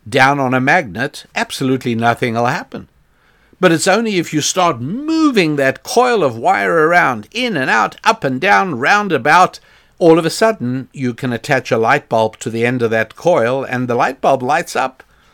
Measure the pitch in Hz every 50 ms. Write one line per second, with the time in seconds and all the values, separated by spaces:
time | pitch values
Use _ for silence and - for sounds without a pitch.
0 | _ 110 104 135 131 135 143 143 135 123 127 127 127 139 156 185 156 104 82 110
1 | 131 143 - - - _ - - 233 - - - 139 131 135 127 - 123 117 113
2 | 117 117 117 - 135 123 113 117 120 123 147 190 262 - - - - _ _ _
3 | _ _ _ _ _ _ _ _ _ _ _ _ 185 180 165 151 - 190 185 220
4 | 233 220 202 175 156 - - 151 - - - 185 180 170 147 113 120 143 196 262
5 | 294 311 320 320 311 294 247 214 175 156 151 139 135 131 127 - _ - - 233
6 | 254 247 240 208 160 135 113 113 123 175 190 202 196 190 175 165 151 160 175 175
7 | 165 139 123 107 107 - - 226 254 240 202 143 131 160 208 226 208 - - -
8 | - 214 226 - - 139 131 131 165 196 202 196 196 185 147 113 131 160 202 208
9 | 208 196 160 131 113 147 160 180 185 170 - - _ _ _ _ _ _ _ _
10 | 180 165 160 170 165 165 - - 220 220 220 180 - 123 127 135 123 - _ 151
11 | 131 123 117 - - 127 120 113 - - 135 127 - - 131 113 110 113 135 147
12 | - _ 120 113 110 110 - _ - 120 110 117 117 120 131 123 117 110 113 113
13 | 110 - - - - 170 175 135 113 117 131 135 127 - 127 123 127 123 120 120
14 | 156 196 285 - - 175 143 127 123 127 151 170 170 - - 120 131 131 - -
15 | - _ _ _ _ _